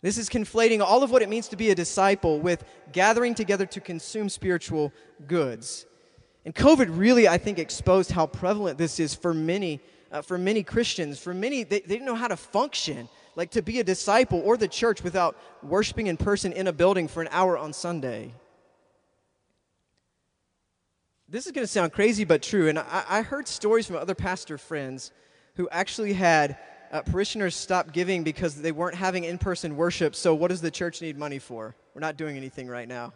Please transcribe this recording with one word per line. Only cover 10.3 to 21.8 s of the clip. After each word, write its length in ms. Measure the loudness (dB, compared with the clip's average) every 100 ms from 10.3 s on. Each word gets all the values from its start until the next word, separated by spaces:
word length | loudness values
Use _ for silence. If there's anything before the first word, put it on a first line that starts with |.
| -4
many 240 | 0 0
Christians. 560 | 0 -2 -2 -2 -6 -8
For 160 | -8
many, 300 | -6 -4 -4
they, 160 | -2 -4
they 140 | -2
didn't 120 | -6 -4
know 80 |
how 140 | -4 -4
to 80 | -6
function, 720 | -4 -2 -2 -4 -6 -8 -12 _ _
like, 160 | -8 -4
to 120 | -4
be 180 | -2 -2
a 40 |
disciple 560 | 0 -2 2 2 4 2
or 120 | 2 2
the 120 | 2
church 340 | 0 0 0
without 340 | -2 0 0 -2 -18 -20
worshiping 420 | -2 0 0 -2 -4
in 100 | -2
person 360 | 0 0 -2
in 160 | -2 -4
a 40 |
building 360 | 2 4 4 -2
for 120 | -6
an 80 | -4
hour 260 | 2 2 2
on 140 | -4
Sunday. 600 | -8 -6 -6 -6 -8 -10 -16 _ _ _ _ _ _ _ _ _ _ _ _ _ _ _ _ _ _ _ _ _ _ _ _ _ _ _ _ _
This 140 | -10
is 80 | -8
gonna 140 | -6 -2
sound 260 | 0